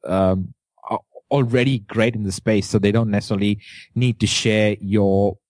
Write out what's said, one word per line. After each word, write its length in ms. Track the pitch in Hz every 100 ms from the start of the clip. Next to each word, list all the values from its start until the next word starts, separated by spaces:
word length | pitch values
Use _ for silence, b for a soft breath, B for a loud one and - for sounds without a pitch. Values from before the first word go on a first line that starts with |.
| -
um, 480 | 95 95 95 92 - _ _ -
are 140 | 110 _ - -
already 480 | 143 123 123 127 131
great 360 | 98 110 113 117
in 80 |
the 80 | 101
space, 380 | 95 - 107 -
so 100 | 110
they 120 | 95
don't 200 | 107 113
necessarily 480 | 101 - 101 101 104 B B B -
need 240 | 123 117
to 80 | 107
share 500 | - 117 107 107 104
your 580 | 101 104 98 98 101 95 _